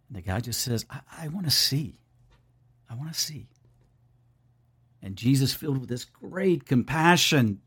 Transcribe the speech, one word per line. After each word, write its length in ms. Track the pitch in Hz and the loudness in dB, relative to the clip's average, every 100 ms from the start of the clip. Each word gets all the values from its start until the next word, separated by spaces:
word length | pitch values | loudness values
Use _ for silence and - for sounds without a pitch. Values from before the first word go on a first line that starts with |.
| _ | _
And 100 | 98 | -10
the 40 | |
guy 180 | 90 98 | -4 -4
just 220 | 117 110 | -4 -6
says, 240 | 123 113 - | -2 -4 -4
"I, 100 | 139 - - | -16 -18 -14
I 100 | 156 | -10
wanna 200 | 190 160 | -4 0
see. 500 | - - 135 110 - _ _ _ _ _ _ _ _ _ | 0 2 0 -4 -12 _ _ _ _ _ _ _ _ _
I 60 | 120 | -12
wanna 180 | 156 | -8
see." 340 | 160 - 139 104 _ _ _ _ _ _ _ _ _ _ _ _ _ _ _ | -6 -8 -8 -18 _ _ _ _ _ _ _ _ _ _ _ _ _ _ _
And 140 | 95 95 | -14 -2
Jesus, 380 | 123 135 131 | 2 4 2
filled 260 | - 156 135 | -2 -4 -4
with 100 | 117 | -4
this 160 | 123 - | -8 -10
great 600 | _ - 175 190 160 - | _ -12 0 2 2 2
compassion, 960 | 127 - 160 170 175 - 151 110 98 | 2 2 4 6 6 6 4 2 0